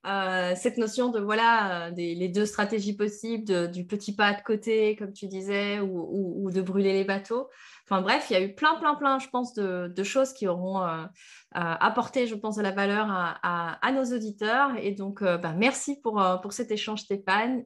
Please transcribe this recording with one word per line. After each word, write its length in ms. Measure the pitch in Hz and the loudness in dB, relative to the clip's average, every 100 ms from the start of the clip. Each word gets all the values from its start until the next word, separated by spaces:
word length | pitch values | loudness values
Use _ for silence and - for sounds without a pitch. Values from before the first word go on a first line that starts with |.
| 185 | -2
Euh, 460 | 196 190 185 180 180 | -2 0 2 2 2
cette 220 | 240 233 | 0 2
notion 320 | 220 233 247 | 0 2 0
de, 100 | 233 | 0
voilà, 680 | 202 220 233 226 202 175 170 | 0 4 6 6 2 -2 -4
euh, 40 | |
des, 240 | 175 175 170 | -4 -4 -2
les 140 | 185 | 0
deux 160 | 185 214 | 2 0
stratégies 500 | - 208 226 202 208 | 0 0 0 -2 -2
possibles, 500 | 208 208 226 226 208 | -2 -2 -6 -6 0
de, 220 | 180 170 | 0 0
du 180 | 180 180 | -4 -6
petit 300 | 208 202 202 | -6 -4 2
pas 180 | 208 | 2
de 80 | 202 | 2
côté, 540 | - 214 226 220 214 214 | -2 -2 2 2 2 0
comme 180 | 202 | -6
tu 140 | 202 196 | -10 -10
disais, 520 | 190 190 202 202 208 | -8 -4 -2 -2 -2
ou, 200 | 196 180 | -4 -4
ou, 460 | 165 196 185 170 190 | -4 -2 -2 -2 -2
ou 60 | |
de 100 | 185 | -2
brûler 320 | 185 190 196 | 0 2 4
les 100 | 196 | 2
bateaux. 460 | 196 196 202 233 269 - - - _ | 0 -2 -2 -6 -6 -14 -20 -20 _
Enfin 120 | 190 | 0
bref, 260 | 190 269 - | 2 0 2
il 40 | |
y 20 | 190 | 2
a 40 | |
eu 140 | 196 196 | 2 2
plein, 200 | 311 320 | 2 4
plein, 200 | 311 285 | 0 2
plein, 240 | 285 269 | 2 0
je 80 | 262 | -2
pense, 260 | 247 240 | -4 -4
de, 380 | - 190 180 175 | -4 -2 -2 -4
de 100 | 180 | -4
choses 280 | 196 269 262 | 0 2 0
qui 160 | - 196 | 0 -2
auront, 340 | 175 185 190 | 0 -2 -2
euh, 220 | 175 160 | -2 -4
euh, 40 | 160 _ - - _ | -8 _ -20 -20 _
apporté, 720 | - 170 165 - 226 - 269 240 | -4 -2 2 2 2 -2 0 -2
je 100 | 214 | -2
pense, 200 | 214 208 | -4 -2
de 60 | |
la 100 | 202 | 0
valeur 400 | 190 196 208 214 | 0 0 2 0
à, 260 | 190 175 - | 0 -2 -2
à, 420 | 175 175 170 - 240 | -2 -2 -4 -2 0
à 60 | |
nos 140 | 269 247 | 2 0
auditeurs. 680 | 247 214 208 214 247 277 247 | -2 -4 -4 0 4 2 2
Et 160 | 202 | -2
donc, 280 | 202 196 202 | -2 -6 0
euh, 160 | 190 175 | 0 2
bah, 160 | 175 | 0
merci 460 | 160 240 262 - 277 | 2 2 2 -6 -4
pour, 220 | 233 214 | -2 2
euh, 160 | 185 180 | 4 2
pour 160 | 202 | -4
cet 180 | 202 226 | -8 -4
échange, 300 | 214 220 214 | -4 -4 -6
Stéphane. 640 | - 196 196 196 233 254 | -4 -4 2 2 2 -2